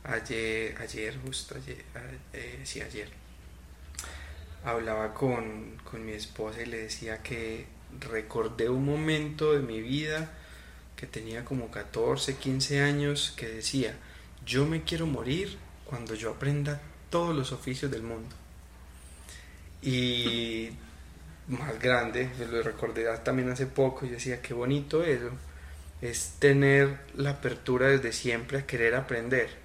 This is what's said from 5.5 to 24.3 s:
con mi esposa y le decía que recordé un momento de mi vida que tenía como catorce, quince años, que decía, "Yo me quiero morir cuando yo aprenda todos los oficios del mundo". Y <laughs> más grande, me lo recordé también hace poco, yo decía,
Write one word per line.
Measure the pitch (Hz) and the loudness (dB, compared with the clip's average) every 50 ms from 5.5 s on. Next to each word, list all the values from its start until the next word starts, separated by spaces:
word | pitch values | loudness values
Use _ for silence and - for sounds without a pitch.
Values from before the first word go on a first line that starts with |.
| 107 107 110 - - - - | -6 -8 -8 -10 -12 -14 -12
con | - - 113 113 | -10 -10 -8 -8
mi | 110 107 | -8 -8
esposa | 104 107 - - - 110 107 110 120 | -8 -8 -10 -6 -4 -4 -4 -4 -6
y | 117 | -6
le | 117 117 113 | -6 -6 -6
decía | 110 107 - - - 113 110 110 | -6 -6 -8 -8 -6 -6 -6 -6
que | - - 123 117 113 110 110 113 135 - - - - - - 127 | -6 -6 -6 -4 -4 -4 -6 -6 -8 -12 -16 -18 -16 -14 -12 -10
recordé | 127 127 117 113 110 - - 117 110 110 - 117 113 117 | -8 -2 -2 -2 -2 -2 0 0 0 0 2 2 4 4
un | 127 131 139 | 6 4 4
momento | 139 147 151 156 156 156 156 151 151 147 - 156 151 151 | 4 4 4 4 4 4 2 2 -2 -2 2 4 6 6
de | 143 | 6
mi | 135 120 113 110 | 4 2 -2 -4
vida | 110 117 131 147 156 151 156 156 160 160 - - - - - - - - - - - - - | -2 0 0 0 0 0 -2 -2 -2 -4 -8 -14 -16 -16 -16 -16 -16 -18 -18 -18 -18 -16 -12
que | - - - | -12 -12 -8
tenía | - 113 110 113 113 117 123 | -8 -8 -8 -6 -6 -6 -4
como | - 139 131 120 110 | -2 -2 -2 -2 -4
catorce, | - 104 104 - - 113 113 123 135 139 - - 131 - | -6 -8 -8 -4 0 2 4 4 4 2 2 -2 -2 -2
quince | - 135 131 131 131 - 143 139 | 0 0 2 2 2 2 4 4
años, | 143 143 143 143 147 143 147 143 - - - - | 6 6 4 4 2 2 2 2 0 -2 -2 -4
que | - 113 | -8 -6
decía, | 110 110 110 - - 135 123 110 110 - - - - - - - - - - | -6 -4 -4 0 2 2 2 2 -2 -6 -12 -16 -18 -18 -18 -18 -16 -14 -8
"Yo | - 117 131 143 | 0 2 4 4
me | 151 160 160 156 | 4 2 0 -2
quiero | - 170 160 165 160 | -2 -4 -2 0 0
morir | 139 120 113 123 139 175 196 - - - - - - - - | 0 0 0 0 0 0 -2 -4 -6 -12 -14 -16 -18 -18 -12
cuando | - - 120 120 110 113 | -8 -8 -8 -6 -6 -6
yo | 107 110 110 | -4 -4 -4
aprenda | 107 - 135 139 147 147 143 147 147 143 - - - - - - | -4 -2 0 2 2 2 2 0 -2 -4 -8 -12 -16 -18 -12 0
todos | - 175 170 170 160 | 0 2 2 4 2
los | 143 131 127 | 0 0 0
oficios | 135 117 - - 127 127 - 143 | -4 -6 -4 -4 -4 -2 -2 -2
del | 135 113 110 | -2 -2 -4
mundo". | 117 117 113 113 120 - - - - - - - - - - - - - - - - - - - - - - - - - - - - - - | -6 -6 -6 -8 -10 -12 -14 -16 -18 -18 -18 -18 -18 -20 -20 -18 -18 -18 -18 -18 -18 -18 -16 -16 -16 -16 -16 -16 -16 -18 -18 -18 -18 -16 -6
Y | - 135 127 127 123 123 123 120 120 117 117 117 117 117 113 113 113 113 113 - - - - - - - | 0 2 2 4 4 4 2 2 2 2 2 2 0 0 -2 -2 -4 -4 -8 -10 -14 -16 -16 -16 -16 -16
<laughs> | - - - - - - - - | -16 -16 -16 -16 -16 -16 -6 -6
más | 127 120 135 151 117 107 | -4 -2 -2 -4 -4 2
grande, | - 123 127 120 120 113 107 120 127 127 123 123 | 4 6 6 6 4 2 0 0 0 0 -2 -6
me | 120 | -6
lo | 117 117 117 113 | -2 0 2 2
recordé | 113 110 - - 113 113 117 113 113 110 113 - | 0 0 0 -2 -2 0 2 2 2 2 2 2
también | - 131 131 127 127 | 2 2 4 4 2
hace | 127 123 139 | 2 0 -2
poco, | 131 135 - 135 131 127 - - | -2 4 4 4 4 4 0 -6
yo | 123 120 | -6 -6
decía, | 120 - 127 | -4 -2 -2